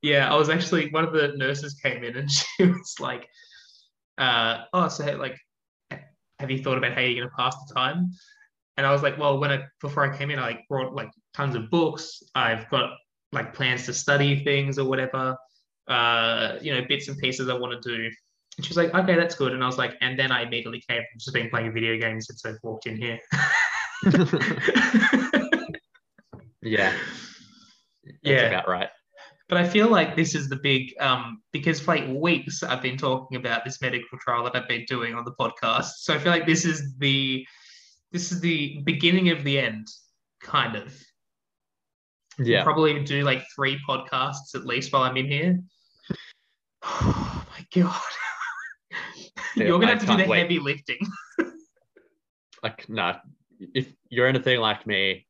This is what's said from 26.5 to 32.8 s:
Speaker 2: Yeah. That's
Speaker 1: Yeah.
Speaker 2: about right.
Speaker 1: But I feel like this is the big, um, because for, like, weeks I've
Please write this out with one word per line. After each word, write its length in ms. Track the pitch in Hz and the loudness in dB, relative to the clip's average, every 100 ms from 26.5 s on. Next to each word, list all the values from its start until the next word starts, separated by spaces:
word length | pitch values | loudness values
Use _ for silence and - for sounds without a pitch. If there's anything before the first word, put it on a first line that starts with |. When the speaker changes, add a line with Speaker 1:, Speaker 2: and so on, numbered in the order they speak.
| _ | _
Speaker 2:
Yeah. 300 | 113 107 95 - - - - - - _ _ _ _ _ | -4 0 0 0 -8 -12 -16 -20 -20 _ _ _ _ _
That's 140 | - - | -20 -8
Speaker 1:
Yeah. 260 | 143 135 117 | 2 4 4
Speaker 2:
about 200 | 92 92 | 2 0
right. 200 | 90 98 - _ - - _ _ | -2 -4 -10 _ -20 -20 _ _
Speaker 1:
But 100 | 180 | 2
I 100 | 175 | 4
feel 200 | 202 220 | 6 6
like 260 | 208 160 - | 6 4 2
this 180 | 160 | 0
is 140 | 156 139 | 0 -4
the 80 | 139 | -2
big, 360 | 143 135 131 - | 2 2 0 -2
um, 420 | 139 127 120 110 _ | 0 0 -2 -12 _
because 280 | 151 143 160 | -4 0 0
for, 160 | - 160 | 0 0
like, 120 | 131 | 0
weeks 540 | 131 165 170 - - | 0 2 2 -2 -8
I've 200 | - 127 | -4 -2